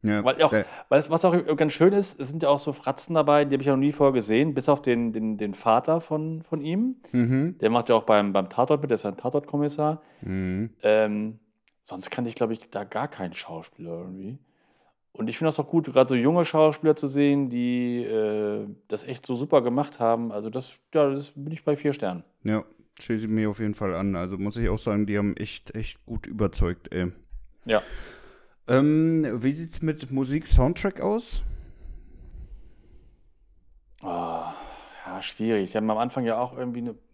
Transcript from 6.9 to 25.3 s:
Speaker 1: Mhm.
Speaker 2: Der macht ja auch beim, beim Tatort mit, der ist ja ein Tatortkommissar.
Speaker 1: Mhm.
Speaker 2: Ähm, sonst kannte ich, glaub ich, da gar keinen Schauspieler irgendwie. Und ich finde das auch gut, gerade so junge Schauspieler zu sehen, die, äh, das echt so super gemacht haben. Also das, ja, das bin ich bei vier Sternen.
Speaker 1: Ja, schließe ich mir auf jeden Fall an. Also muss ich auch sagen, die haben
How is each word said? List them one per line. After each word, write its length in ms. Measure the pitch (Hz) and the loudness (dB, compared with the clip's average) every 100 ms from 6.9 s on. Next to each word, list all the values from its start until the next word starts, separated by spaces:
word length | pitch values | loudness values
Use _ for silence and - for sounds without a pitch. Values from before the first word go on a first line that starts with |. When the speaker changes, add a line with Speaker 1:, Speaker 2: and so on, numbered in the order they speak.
| 254 - | -4 -4
Speaker 1:
Mhm. 440 | 127 117 131 160 180 | 0 2 2 0 0
Speaker 2:
Der 100 | 110 | 2
macht 180 | 120 117 | 2 4
ja 60 | 113 | 2
auch 60 | |
beim, 280 | - 104 101 | 6 4 6
beim 160 | 98 92 | 0 0
Tatort 300 | - 131 151 | 0 2 2
mit, 80 | 143 | 2
der 40 | 110 | -2
ist 80 | |
ja 60 | 104 | -2
ein 60 | - | -6
Tatortkommissar. 840 | 123 147 143 147 147 143 151 160 _ _ | -4 -4 -2 -4 -2 0 -2 -2 _ _
Speaker 1:
Mhm. 480 | - 95 92 92 110 _ | -6 -4 -2 -4 -6 _
Speaker 2:
Ähm, 560 | 104 107 107 104 107 113 _ _ _ _ | 4 4 4 0 -6 -10 _ _ _ _
sonst 260 | - 92 - | -16 -14 -10
kannte 180 | - 120 | -6 -6
ich, 40 | 110 | -2
glaub 140 | 113 | -4
ich, 100 | 113 - | -4 -8
da 120 | 98 | -12
gar 220 | 104 107 143 | -8 -6 -6
keinen 260 | - 90 | -6 -10
Schauspieler 560 | 85 - 87 - - 85 82 | -10 -12 -14 -16 -16 -12 -10
irgendwie. 380 | 92 92 95 135 _ _ _ _ _ _ _ | -12 -12 -14 -14 _ _ _ _ _ _ _
Und 160 | - 110 | -8 -8
ich 100 | 117 | -2
finde 100 | 160 | -2
das 100 | 151 | 0
auch 80 | 147 | 0
gut, 180 | 170 151 | 0 2
gerade 220 | 131 127 | 4 4
so 60 | 127 | 4
junge 280 | 127 175 | 4 2
Schauspieler 500 | 165 156 156 151 156 151 | 2 4 4 4 2 2
zu 100 | 143 | 0
sehen, 420 | 139 143 143 135 | 2 4 4 0
die, 520 | 120 123 123 123 120 | -2 0 0 -2 -2
äh, 640 | 117 110 107 107 104 107 104 - _ | -2 0 0 0 -2 -4 -8 -14 _
das 160 | 107 | -8
echt 200 | - 123 - | -6 -12 -6
so 80 | 123 | -6
super 260 | 147 147 | 2 4
gemacht 360 | 120 123 143 - | 4 -2 -4 -2
haben. 300 | 117 117 117 | 0 0 -2
Also 180 | 104 110 | -6 -6
das, 300 | 120 - - _ | -8 -10 -18 _
ja, 140 | 156 143 | 0 2
das 220 | 135 143 - | 0 -8 -12
bin 160 | 143 | -10
ich 120 | 160 | -6
bei 120 | - 143 | -4 -2
vier 160 | 147 | -2
Sternen. 300 | 139 98 87 - _ | -2 -4 -6 -12 _
Speaker 1:
Ja, 220 | 104 107 - _ _ - | -4 -2 -4 _ _ -20
schließe 280 | - 113 110 | -6 -4 -2
ich 40 | |
mir 180 | 110 107 | 0 0
auf 80 | 101 | -2
jeden 140 | 107 | -4
Fall 200 | 104 101 | -2 -4
an. 200 | 85 98 92 | -2 -2 -2
Also 220 | 90 95 | -4 -4
muss 180 | 101 113 | -4 -2
ich 120 | 113 | -2
auch 100 | 107 | 0
sagen, 280 | - 104 104 | 0 0 0
die 120 | 101 | 0
haben 180 | 101 | -2